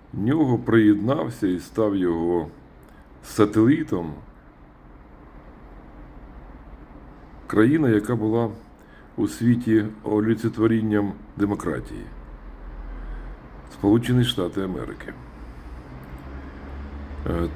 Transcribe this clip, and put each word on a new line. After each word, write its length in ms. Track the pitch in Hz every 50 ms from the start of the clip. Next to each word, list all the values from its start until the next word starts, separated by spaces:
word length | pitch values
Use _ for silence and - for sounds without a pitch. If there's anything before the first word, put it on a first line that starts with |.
| - -
нього 460 | - - 101 120 143 165 151 127 120 113
приєднався 880 | 120 120 110 117 107 104 104 101 101 120 139 165 160 120 120 - 107
і 120 | 95 90 85
став 380 | 76 - - 110 110 104 98
його 520 | 98 92 87 85 82 82 87 87 85 78 78 - - - - - - - - - - - - - - -
сателітом 880 | - - - 107 104 - 110 110 123 151 160 151 - - 90 85 78 71 71 - - - - - - - - - - - - - - - - - - - - - - - - - - - - - - - - - - - - - - - - - - - - - - - - - - - - - - - - - - - - - - - - -
країна, 420 | - - 101 110 123 151 160 151 123
яка 280 | 110 104 104 - 123
була 340 | 110 107 110 110 117 117 110 107 - - - - - - - - - - - -
у 120 | - 101 101
світі 580 | - - 113 120 120 120 120 113 110 110 104 110 110 -
олицетворінням 1080 | - - 104 107 107 110 113 110 - 113 - 104 110 113 113 113 107 110 104 104 101 101 - - - - -
демократії. 680 | - 101 101 101 - - 85 71 62 - - - 50 50 - - - - - - - - - - - - - - - - - - - - - - - - - - - - - - - - -
Сполучені 520 | - - - 101 107 120 120 120 123 123 120
Штати 380 | - - - 90 87 - 98
Америки. 500 | 95 92 90 69 55 52 - - - - - - - - - - - - - - - - - - - - - - - - - - - - - - - - - - - - - - - - - - - - - - - 87
Е, 180 | 87 85 85 78 76